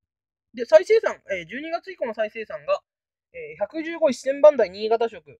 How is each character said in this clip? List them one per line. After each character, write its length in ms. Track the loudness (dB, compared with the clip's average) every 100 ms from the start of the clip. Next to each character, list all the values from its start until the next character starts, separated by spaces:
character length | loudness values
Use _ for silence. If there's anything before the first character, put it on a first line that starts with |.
| _ _ _ _ _
で、 120 | -10 4
再 200 | 4 6
生 140 | 2
産、 220 | 2 -6 -8
え 100 | -8
ー、 40 | -8
十 120 | -12
二 120 | -8
月 200 | -10 -10
以 40 | -10
降 100 | -8
の 80 |
再 160 | -6 -8
生 160 | -8 -12
産 180 | -10 -4
が、 160 | -6 _ _ _ _ _
え 200 | -16 -14 -8
ー、 20 |
百 260 | -6 -6
十 140 | -8 0
五 120 | 0
一 100 | 0
千 220 | -6 4
番 140 | 6 6
台 140 | 0
新 180 | -2 -2
潟 200 | -2 -2
色 140 | -6 -20